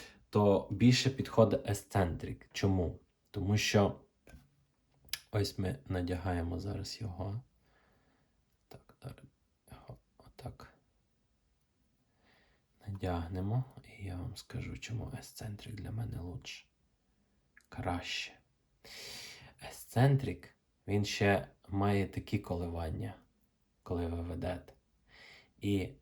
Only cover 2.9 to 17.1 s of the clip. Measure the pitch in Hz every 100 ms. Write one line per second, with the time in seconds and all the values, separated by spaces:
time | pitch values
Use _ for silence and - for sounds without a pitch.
2.9 | - _ _ _ 104 92 107 - 107 98
3.9 | - - _ - - - _ _ _ _
4.9 | _ - - - 104 98 - 92 - -
5.9 | 95 87 87 92 87 85 85 98 98 98
6.9 | - 107 87 95 107 - _ _ _ _
7.9 | _ _ _ _ _ _ _ _ - -
8.9 | _ 131 - - _ _ _ _ - -
9.9 | - _ _ - - - - - _ _
10.9 | _ _ _ _ _ _ _ _ _ _
11.9 | _ _ _ _ _ _ _ _ _ -
12.9 | 98 92 87 85 92 95 117 127 - -
13.9 | - 98 90 87 - - - 87 - -
14.9 | 113 - - - - 110 101 - 107 90
15.9 | 107 110 - 87 - - - - _ _
16.9 | _ _